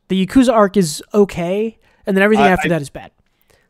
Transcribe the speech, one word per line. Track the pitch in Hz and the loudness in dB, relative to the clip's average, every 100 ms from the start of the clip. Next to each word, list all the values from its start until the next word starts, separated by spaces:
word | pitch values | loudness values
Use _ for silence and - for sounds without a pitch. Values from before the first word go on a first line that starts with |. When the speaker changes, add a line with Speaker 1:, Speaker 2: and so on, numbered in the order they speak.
| - | -6
Speaker 1:
The | 190 | -4
Yakuza | 185 269 247 | 0 2 2
arc | 226 202 202 | 2 2 2
is | 165 151 - | -2 -4 -4
okay, | 208 196 - 170 196 220 - _ _ - | 0 0 -2 -6 -4 -6 -10 _ _ -4
and | 190 | 0
then | |
everything | 202 220 - | 2 4 2
Speaker 2:
I, | |
Speaker 1:
after | 175 160 | 2 -2
Speaker 2:
I, | |
Speaker 1:
that | 160 | -4
is | 139 | -6
bad. | 147 101 _ _ _ _ _ _ | -16 -20 _ _ _ _ _ _